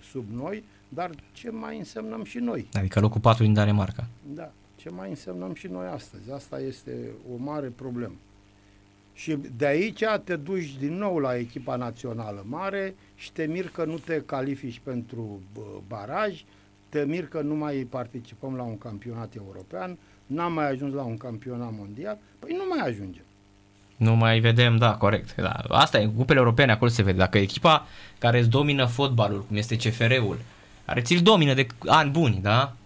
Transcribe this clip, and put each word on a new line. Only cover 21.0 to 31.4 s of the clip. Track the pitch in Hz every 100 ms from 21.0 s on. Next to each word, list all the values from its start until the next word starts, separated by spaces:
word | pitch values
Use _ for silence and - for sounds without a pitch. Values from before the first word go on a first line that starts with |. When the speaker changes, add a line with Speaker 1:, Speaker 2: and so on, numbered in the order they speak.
Speaker 1:
un | 127 113
campionat | 127 113 123 120 120 107
mondial, | 101 107 185 214 _ _
păi | -
nu | 349 381 339
mai | 170
ajungem. | 107 98 87 - _ _ _ _ _ _ _
Speaker 2:
Nu | 113 113
mai | 113 113
vedem, | 113 117 123 113
da, | 117 101
corect. | 101 104 - -
Da. | 92 - -
Asta | - 147 131
e, | 107
cupele | 110 131 147
europene, | 120 117 139
acolo | 107 120
se | 117
vede. | 98 92
Dacă | 92 107
echipa | 98 - 170 151 - - - -
care | 120 120
îți | 120
domină | 131 147 139 127
fotbalul, | 120 139 120 104 101
cum | 98 104
este | 107 113
C |
F | 113 107
R-ul, | 117 127 107 90 - - - - -
care | -
ți-l | 120 175
domină | 175 214